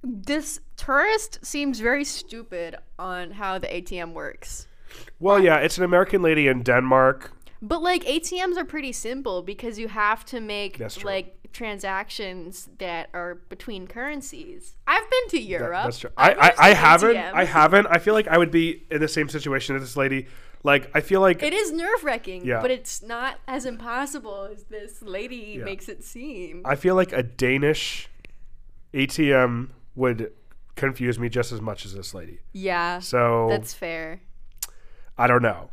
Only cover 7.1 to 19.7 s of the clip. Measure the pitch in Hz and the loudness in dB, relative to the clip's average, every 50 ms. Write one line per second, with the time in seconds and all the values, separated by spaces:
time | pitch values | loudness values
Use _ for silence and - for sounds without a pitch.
7.1 | 135 - - - - - - - - - - 208 330 339 311 359 359 349 - 233 | 4 2 -8 -18 -18 -18 -20 -20 -16 -16 -6 -4 -4 0 0 0 0 0 -2 -2
8.1 | 285 330 330 - 359 359 370 370 349 370 330 - - 311 277 262 233 - - 220 | -2 -2 -4 -4 -6 -4 -2 -2 -2 -4 -6 -6 -8 -8 -8 -8 -8 -8 -8 -8
9.1 | 254 269 269 240 185 180 175 180 208 - - 240 220 208 220 220 190 220 208 208 | -8 -6 -6 -6 -6 -6 -6 -8 -12 -10 -10 -10 -10 -8 -10 -8 -4 -2 0 0
10.1 | 220 220 - - 254 240 220 214 208 202 202 196 - - 117 104 - - - 202 | 0 -2 -6 -12 -10 -10 -8 -6 -6 -6 -6 -8 -8 -10 -10 -10 -10 -8 -6 -4
11.1 | 196 190 185 - - - - - - - 240 220 208 196 196 190 190 190 208 - | -4 -4 -6 -8 -16 -18 -20 -18 -14 -10 -10 -10 -10 -8 -8 -6 -6 -6 -8 -8
12.1 | - - 208 190 185 185 165 170 196 - - - - - 196 180 170 170 - - | -10 -10 -10 -10 -10 -12 -14 -14 -14 -16 -18 -18 -14 -10 -10 -8 -8 -8 -10 -10
13.1 | - 175 175 175 175 180 - - 196 185 - - 214 190 185 - - 233 254 285 | -10 -10 -10 -10 -10 -14 -16 -18 -18 -14 -12 -12 -12 -12 -12 -14 -12 -10 -10 -8
14.1 | 302 285 - - - - - - - - - - - - - - 311 392 427 - | -8 -10 -12 -14 -14 -14 -16 -16 -16 -16 -16 -16 -18 -8 -2 2 2 2 2 0
15.1 | 508 508 494 427 - 294 220 196 180 165 - - 170 185 226 - 120 - - - | -2 -2 0 0 -4 -4 -2 -2 -6 -6 -4 -4 -4 -2 -4 -4 -6 -8 -12 -10
16.1 | - - - 175 - - 143 175 - - 151 196 208 151 165 156 160 170 196 226 | 4 6 8 8 8 10 8 8 10 10 10 10 10 10 10 10 10 10 8 6
17.1 | 233 190 170 180 190 160 185 147 135 160 151 156 180 202 202 196 165 170 - 202 | 4 4 0 0 2 2 2 4 6 6 8 8 8 6 6 6 2 2 4 4
18.1 | 214 214 208 170 160 170 175 160 151 165 165 170 - - - - 160 147 156 151 | 2 4 2 6 6 6 6 6 4 2 2 2 -2 -6 -8 -6 -2 -2 0 0
19.1 | - 160 151 139 - 151 139 151 135 135 123 - | 0 -2 -2 -2 -4 -6 -4 -2 -4 -4 -2 -2